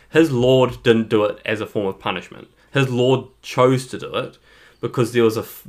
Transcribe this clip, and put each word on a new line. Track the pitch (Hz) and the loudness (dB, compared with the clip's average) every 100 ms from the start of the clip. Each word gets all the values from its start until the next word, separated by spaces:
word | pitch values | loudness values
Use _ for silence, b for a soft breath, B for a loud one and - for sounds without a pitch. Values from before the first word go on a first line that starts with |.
| B | B
his | 156 160 | 2 2
lord | 123 127 131 123 120 | 2 2 4 2 0
didn't | 127 113 107 | 2 2 2
do | 110 | 0
it | 104 - | 0 -2
as | - 107 | -8 -6
a | 101 | -6
form | 113 98 | -6 -6
of | 95 | -6
punishment. | 110 90 - - - _ b | -8 -8 -10 -20 -20 _ b
His | 139 127 | -2 -2
lord | 123 123 127 - _ | 0 2 0 -2 _
chose | - - 127 131 - | -8 2 2 2 -4
to | - | -12
do | - 110 | -8 -8
it | 139 - b b b b | -8 -16 b b b b
because | 120 - 110 | -8 -4 -2
there | 117 | 2
was | 113 110 | 2 0
a | |
f-, | 95 - | -8 -14